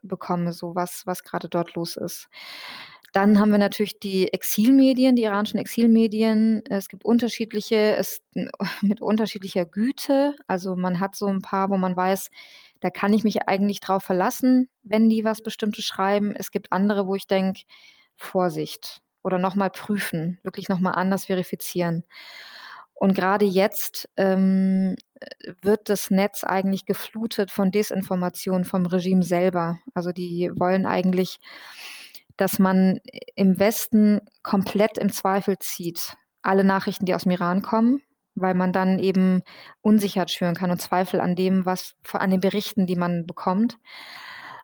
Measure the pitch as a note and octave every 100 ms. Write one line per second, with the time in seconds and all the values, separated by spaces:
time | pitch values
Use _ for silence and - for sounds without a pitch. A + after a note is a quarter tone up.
0 | F#3 F#3 - F3+ F3 E3+ F3 F3 F3+ -
1 | - F3+ - F3+ F3 F3 E3+ F3 E3+ -
2 | E3+ - - - - - - - - -
3 | _ F#3+ G3+ G3+ G#3+ G#3 G3+ - G3+ -
4 | G3+ F#3+ F#3 F#3+ - - A3+ C4+ C4 B3+
5 | C4 B3 A3 G3+ G#3 G3+ - - A#3 A3+
6 | A3+ G#3+ A3 A3 A3 A3 - G3 - F#3+
7 | G3+ A#3 A#3+ - A3 G#3 - A3 G#3+ -
8 | F#3+ - - - - - F#3 - G3+ G3+
9 | - G#3+ G#3 G3+ F#3+ F#3+ E3+ G3+ A#3+ -
10 | - C#4 C#4+ C#4+ - F#3 F#3+ F3+ F3+ F3
11 | F#3+ - G3+ G3 - G3 F#3+ G3 F#3 F3+
12 | F#3 F#3+ - - - - - _ F#3 -
13 | G3+ G#3+ G#3+ - - G3 G3+ G3+ - F#3+
14 | - F3+ G3+ - B3+ B3+ B3+ _ G#3 G#3+
15 | A3+ A3 A3 A3 A3 - G#3+ G#3+ - -
16 | F#3+ G3+ G#3 - G3 G#3 - F#3 G3+ G3+
17 | F#3+ G3 - F#3+ F#3+ F#3+ - - - _
18 | _ _ - F#3+ F3+ D#3 D3+ - - -
19 | _ _ F#3+ F3+ F#3 G3 F#3+ - - G3+
20 | - E3+ E3 F3+ F#3+ - F#3+ F3+ F#3 -
21 | F#3+ F#3+ - F#3 F3+ - - F3+ E3+ E3
22 | - - - - - - - - - -
23 | G3 F#3+ F#3 G#3 G#3 F#3 G#3 - - -
24 | - - G3 F#3+ F#3+ F#3+ F#3+ F#3+ F#3+ -
25 | _ _ - - - F3+ G3 G#3+ - G3
26 | - F#3+ G3+ - - F#3+ G3 F#3+ - G3
27 | - A3 A3+ - G3 - G3 G3+ G#3+ F#3+
28 | F#3+ F#3 F3+ - F#3+ F#3 F3+ F#3+ F3 F#3
29 | F3+ F#3 F3 F3 F#3 F3+ E3 E3+ - F3
30 | F3 F3 F3+ F3 F3 F3+ F3+ F#3+ F#3+ F#3
31 | F#3 F#3 F#3 - - - - - - -
32 | - - - - F#3+ - F#3+ F#3+ F#3+ -
33 | - - - - F#3+ F3+ G3 - - G#3+
34 | G#3+ G#3 - _ - G3+ F#3+ G3 A3 -
35 | G3+ - F#3+ G3 G3 F#3 - - E3+ E3+
36 | - - _ _ - G3 G3 F#3+ G3+ F#3
37 | F#3 F3 F#3 F3+ F3 F#3 - A3 A#3 C#4
38 | - _ _ - F#3 F3+ F#3 F#3+ F#3+ F#3+
39 | F#3+ F#3 F#3 F#3 - - - - G#3+ G#3+
40 | G3+ F#3+ F3 - F3+ E3+ F3+ F3 - F3+
41 | F#3 F#3+ F3+ F3+ F#3 F#3+ F#3 F#3 - -
42 | - - G3 F#3+ F#3+ G3+ - - F3+ F3+
43 | F3 F3 E3 - F#3+ F#3 A#3+ - - -
44 | - - - - - -